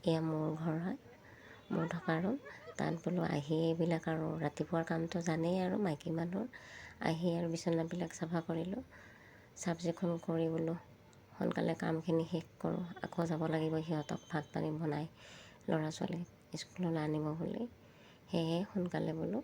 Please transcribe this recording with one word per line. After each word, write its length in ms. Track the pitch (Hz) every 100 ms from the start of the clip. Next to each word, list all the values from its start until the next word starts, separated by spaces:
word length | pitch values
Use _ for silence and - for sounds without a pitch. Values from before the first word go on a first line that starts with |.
| -
এয়া 160 | 160 160
মোৰ 180 | 156 156 160
ঘৰ 180 | 165 160 180
হয়, 120 | 262 - - - - - - -
মোৰ 140 | - 165
থকা 240 | 170 - 160
ৰুম। 140 | 185 277 - - - -
তাত 160 | 151 165
বোলো 180 | 160 175 165
আহি 280 | 160 143 160 165
এইবিলাক 420 | 165 165 160 165
আৰু 120 | 160 160 160 156
ৰাতিপুৱাৰ 440 | - - 170 165
কামটো 320 | 165 165 175 170
জানেই 320 | 160 165 185 185
আৰু 120 | 202 202
মাইকী 300 | 147 170 165
মানুহৰ। 300 | 170 190 240 - - - - - -
আহি 180 | 160 175 170
আৰু 100 | 170
বিচনাবিলাক 580 | 165 - 165 165 175 170 -
চাফা 220 | 165 175 165
কৰিলোঁ। 360 | 165 170 196 262 - - - - - - -
চাফ 160 | - 165 170
চিকুণ 320 | 165 175 170 -
কৰি 240 | 165 165
বোলো 260 | 165 165 175 - - - - - -
সোনকালে 360 | - - 170 160
কামখিনি 480 | 170 160 160 165 165
শেষ 160 | 160 - -
কৰোঁ, 240 | 165 170 175 370 -
আকৌ 160 | - 170
যাব 180 | 160 160
লাগিব 220 | 160 156 160 156
সিহঁতক 420 | 156 147 170 -
ভাত 120 | 156 143
পানী 160 | - 156 156
বনাই 240 | 165 147 160 - - - - - -
ল'ৰা 200 | 160 156 160
ছোৱালীক 300 | - 170 175 - - -
স্কুললৈ 440 | - - 175 165 151
আনিব 200 | 151 151 160
বুলি। 260 | 165 - 240 - - - - - -
সেয়ে 280 | 175 165 165 202
সোনকালে 420 | 196 180 156 165
বোলো 260 | 160 170 208